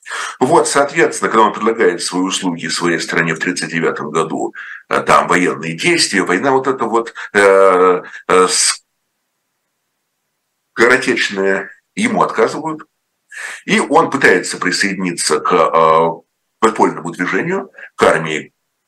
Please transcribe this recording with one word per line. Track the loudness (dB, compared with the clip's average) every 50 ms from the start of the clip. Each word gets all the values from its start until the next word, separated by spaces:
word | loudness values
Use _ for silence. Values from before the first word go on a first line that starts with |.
| -18 -14 -12 -12 -10 -8 -4 -2
Вот, | 0 2 4 2 2
соответственно, | 2 0 0 0 0 0 0 0 0 0 -2 -4 0
когда | 2 2 2
он | 2 0
предлагает | -2 -2 -2 0 2 2 0 0 0
свои | -4 -6 -4 -2 -2
услуги | -2 -4 -4 -4 -4 -6 -6 -8
своей | -8 -6 -2 -2 -2 -2 -2
стране | -4 -4 -2 -2 -2 -2 -2
в | -4
тридцать | -4 -4 -4 -4 -6 -6
девятом | -4 -2 -2 -2 -4 -4 -8 -6
году, | -4 -4 -4 -4 -4 -6 -8 -8 -10 -12 -16 -16 -18 -14 _
э, | -4 -4 -2
там | 2 2 2 2 2
военные | 2 0 2 0 0 -2 -4 -6 -8 -6
действия, | -4 -2 0 0 0 0 0 0 -2 0
война | 0 0 0 0 2
вот | 0 0 0
эта | 0 -2 -2 -2
вот, | -2 -2 -2 -2 -4 -10 -16 -8 -2 2
э, | 4 6 6 8 6 6 6 6 6 4 4 2 2 -2 -10 -18 -10 -2
э, | 2 2 4 4 4 2 0 0 0 -2 -6 _ _ _ _ _ _ _ _ _ _ _ _ _ _ _ _ _ _ _ _ _ _ _ _ _ _ _ _ _ _ _ _ _ _ _ _ _ _ 0
скоротечная, | 2 2 4 4 2 2 0 -2 -2 -2 -4 -2 -2 0 0 0 -2 -4 -8 -16 _ _ _ -8
ему | -4 -4 -2 0 0 0
отказывают. | 0 2 0 0 0 0 -6 -8 -8 -10 -10 -14 _ _ _ _ _ _ _ _ _ -18 -16 -16 -14 -16 -10 -4
И | 0 0 0
он | 2 2 2 2 2 2
пытается | 0 2 4 4 4 2 0 -4 -6
присоединиться | -4 -4 -2 -2 -2 -2 -2 -4 -4 -4 -4 -4 -4 -2 -2 -2 -2
к, | 0 0 2
э, | 2 2 4 4 4 4 4 4 4 2 0 -2 -6 _ _ _ _ _ _ _ -2
подпольному | -2 0 2 2 0 0 0 -4 -10 -10
движению, | -6 -6 -6 -4 -4 -4 -4 -4 -4 -6 -8 -10 _ -20 -20 -10 _
к | 2 2
армии | 2 2 2 -2 -4 -6 -6 -8 -10 _ _ _ _ _ _ _